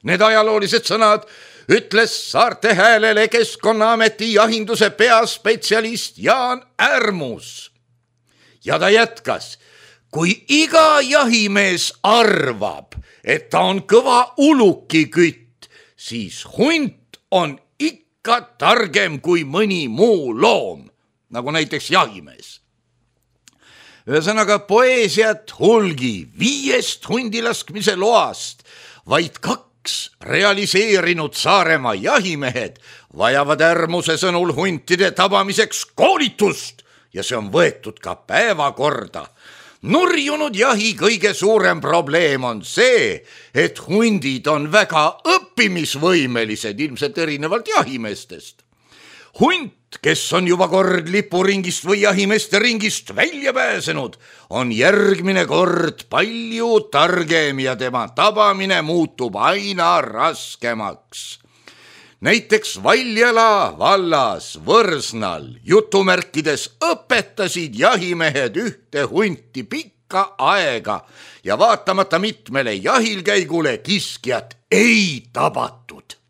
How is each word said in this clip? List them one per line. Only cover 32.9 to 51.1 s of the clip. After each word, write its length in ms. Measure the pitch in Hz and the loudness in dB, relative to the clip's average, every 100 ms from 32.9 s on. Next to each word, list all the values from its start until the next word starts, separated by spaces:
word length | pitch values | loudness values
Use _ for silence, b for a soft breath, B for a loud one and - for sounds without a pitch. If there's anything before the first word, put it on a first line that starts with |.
| B B 73 | B B -2
vajavad 440 | 113 135 143 147 | 0 2 0 2
Ärmuse 560 | 165 170 165 175 165 160 | 2 2 -2 -4 -2 -2
sõnul 360 | 185 175 175 151 | -2 0 -2 -2
huntide 560 | 190 156 - 175 185 | -4 -4 -2 0 0
tabamiseks 760 | - 190 196 196 196 220 - - - | 2 0 2 0 -2 -2 -4 -10 0
koolitust 840 | 339 370 277 - 208 143 - _ b b b | 2 2 -2 0 -2 -2 -12 _ b b b
ja 100 | 92 | -10
see 140 | 95 120 | -6 -6
on 140 | 101 | -2
võetud 460 | 131 160 - - - | 0 0 0 -18 -14
ka 140 | 90 90 | -12 -12
päevakorda. 1080 | - 127 226 175 143 - 147 123 101 82 73 B B B B B 127 | -2 0 0 0 -2 -2 -4 -4 -10 -14 -16 B B B B B -2
Nurjunud 720 | 277 359 330 277 302 294 196 | 0 2 0 -2 -4 -4 0
jahi 380 | 262 214 220 160 | 0 2 -2 0
kõige 380 | 190 220 202 175 | -2 0 -2 0
suurem 440 | 190 220 180 165 | 2 2 2 0
probleem 600 | 135 170 143 160 160 135 | 0 0 2 0 2 0
on 200 | 123 110 - | -4 -8 -8
see, 560 | - 247 233 120 85 B B B | 0 2 4 0 -4 B B B
et 260 | 131 170 - - | -2 -2 -2 -4
hundid 600 | 196 233 202 135 127 147 | 0 2 0 -4 -4 -2
on 220 | 151 151 | -2 2
väga 480 | 208 190 160 151 - 320 | 0 2 0 0 -2 -2
õppimisvõimelised, 1500 | 370 - - 214 180 143 135 165 175 131 120 110 107 110 104 | -2 -4 -2 -2 0 -6 -2 0 2 0 -2 -4 -6 -8 -6
ilmselt 380 | 151 120 143 - | -8 -6 -6 -4
erinevalt 480 | 160 143 151 226 311 | -6 -4 -4 -4 -2
jahimeestest. 960 | 427 - 131 110 98 - 85 - _ _ b b b b b b - | -2 -2 -6 -8 -10 -14 -20 -20 _ _ b b b b b b 0
Hunt, 600 | 277 359 262 _ _ - | 0 0 -6 _ _ -6
kes 220 | 151 160 - | -2 -2 -2
on 120 | 175 180 | -2 0
juba 220 | 175 185 | 0 2
kord 380 | 190 190 180 160 | 2 2 0 -2